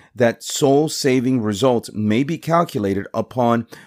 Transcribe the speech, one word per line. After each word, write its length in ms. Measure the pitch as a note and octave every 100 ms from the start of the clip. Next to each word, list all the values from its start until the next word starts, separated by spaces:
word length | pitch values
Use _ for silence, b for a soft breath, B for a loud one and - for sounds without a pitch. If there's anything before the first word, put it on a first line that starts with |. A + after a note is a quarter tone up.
| b -
that 280 | A#2 -
soul-saving 960 | - - C#3 C#3+ D#3 - C3 B2+ B2 C3
results 500 | G#2+ G2 C3 A#2 -
may 320 | - G#2+ A2
be 140 | C#3 E3
calculated 720 | D#3+ E3+ E3+ B2+ G2 G2 G2
upon 540 | - G#2+ B2+ A#2+ A#2 A2+ B